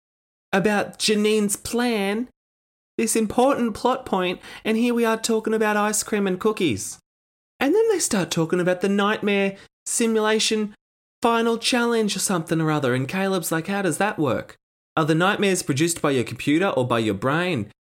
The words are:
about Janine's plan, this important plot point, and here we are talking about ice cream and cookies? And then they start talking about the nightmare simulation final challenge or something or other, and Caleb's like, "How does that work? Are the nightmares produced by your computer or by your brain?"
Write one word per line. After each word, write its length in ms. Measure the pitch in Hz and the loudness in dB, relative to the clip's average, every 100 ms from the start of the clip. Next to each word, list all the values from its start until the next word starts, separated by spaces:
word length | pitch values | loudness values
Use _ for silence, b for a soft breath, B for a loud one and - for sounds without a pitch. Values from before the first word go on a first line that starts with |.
| _ _ _ _ - | _ _ _ _ -2
about 440 | 196 208 208 - - | 2 2 2 -2 -2
Janine's 600 | - 208 214 214 208 - | 0 2 4 2 2 -2
plan, 720 | - 233 240 220 196 214 247 _ _ _ _ _ _ - | -4 -2 0 0 -2 -2 -6 _ _ _ _ _ _ -4
this 200 | 226 233 | 0 0
important 560 | 214 - 262 269 233 | 0 2 2 2 -2
plot 320 | 208 240 254 - | -2 -2 -2 -2
point, 340 | 196 180 185 B B | -2 -2 -4 B B
and 140 | 214 220 | -2 0
here 160 | 240 | 2
we 100 | 240 | 2
are 140 | 233 220 | 0 0
talking 360 | 226 220 220 | 0 -2 0
about 220 | 220 214 208 | 0 2 0
ice 280 | 208 214 | 0 -2
cream 220 | - 214 196 | -2 -2 -2
and 140 | 185 | 0
cookies? 600 | 220 214 170 95 - - _ _ _ _ _ - | -2 0 0 -2 -8 -14 _ _ _ _ _ -4
And 160 | 269 403 | 2 2
then 140 | 453 | 2
they 100 | 370 | 2
start 320 | - 202 160 | 0 0 0
talking 300 | - 160 180 | -2 0 0
about 180 | 175 180 | 0 0
the 80 | 196 | 0
nightmare 680 | 202 202 214 202 202 196 196 B _ - | 2 0 0 0 0 0 -4 B _ -6
simulation 880 | - 226 220 214 220 - 220 208 - _ _ _ - | -2 0 2 2 2 0 -2 -4 -8 _ _ _ -2
final 360 | 233 233 226 226 | 0 2 2 0
challenge 580 | - 247 233 233 214 185 | 0 0 2 2 0 -2
or 40 | |
something 420 | - 180 160 160 | -2 -2 -2 0
or 100 | 156 | 0
other, 240 | 151 135 127 | 0 0 0
and 100 | 131 | -2
Caleb's 460 | 190 196 190 - | -2 -2 -2 -2
like, 160 | 165 160 | -4 -2
"How 140 | 196 | -2
does 160 | 190 151 | -2 0
that 200 | 202 - | -2 0
work? 380 | 143 104 - - _ _ _ - | -2 -2 -6 -18 _ _ _ -2
Are 80 | |
the 100 | 156 | 2
nightmares 500 | 160 185 208 202 185 | 4 2 2 0 0
produced 380 | - 135 170 - | 0 0 0 0
by 100 | 151 | 0
your 120 | 135 | 0
computer 460 | 113 123 - 156 196 | -2 -4 0 2 2
or 180 | 131 120 | 0 0
by 120 | 117 | 0
your 140 | 110 | 0
brain?" 560 | 98 123 156 180 143 101 - | 0 0 0 0 -2 -4 -12